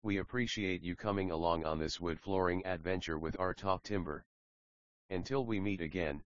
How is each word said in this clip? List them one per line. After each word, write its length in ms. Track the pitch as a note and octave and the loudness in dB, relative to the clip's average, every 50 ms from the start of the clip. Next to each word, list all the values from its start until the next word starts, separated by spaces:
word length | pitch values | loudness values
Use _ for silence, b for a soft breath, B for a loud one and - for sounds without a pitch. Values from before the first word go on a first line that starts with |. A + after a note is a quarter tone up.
We 160 | - G#2+ G2+ F#2+ | 0 0 0 0
appreciate 640 | F2+ - - B2 B2 A2+ - A2+ G2+ F#2 F#2 F2 | 0 0 0 0 0 0 0 0 0 0 0 -2
you 140 | E2+ F2 F2 | -2 -4 -4
coming 340 | - - G#2+ G2+ G2 F#2+ F#2 | -2 0 0 2 2 2 0
along 340 | E2 D#2+ E2+ E2+ E2+ E2 D#2+ | 0 2 4 4 4 4 2
on 140 | D#2 D#2 D#2+ | 0 0 0
this 220 | D#2 D#2 - - | 0 -2 -2 -2
wood 180 | F2 F2 D#2+ D#2+ | -2 -2 -2 -2
flooring 480 | - G2 G2 F#2 F#2 F2+ F2 F#2 F#2+ | -2 0 2 4 4 4 2 2 0
adventure 500 | F#2 F#2 E2+ D#2+ F2+ F#2+ F#2 - - E2 | -2 -4 -2 0 0 0 0 0 -2 -2
with 220 | D#2 D#2+ D#2+ D#2+ - | -2 -2 -2 -2 0
R 160 | F#2 F#2 F2+ | -2 -2 -2
Top 300 | - G2+ G2 F#2 F2+ - | -2 0 0 0 0 0
Timber. 420 | - G#2 G2 E2+ E2 D2 - - _ _ _ _ _ _ _ _ _ _ _ _ _ _ _ _ _ | -2 -2 -2 0 -2 -4 -6 -8 _ _ _ _ _ _ _ _ _ _ _ _ _ _ _ _ _
Until 380 | G2 F2+ F#2+ A2+ C3 C3+ B2+ | -4 -4 -2 0 0 0 0
we 140 | A2+ A2 G2 | 2 0 2
meet 200 | F#2+ G#2 G2 F2+ | 2 0 0 0
again 440 | E2+ D#2 E2+ F#2 E2+ D2+ C#2+ D2+ - _ _ | -2 -2 0 0 0 0 0 -4 -8 _ _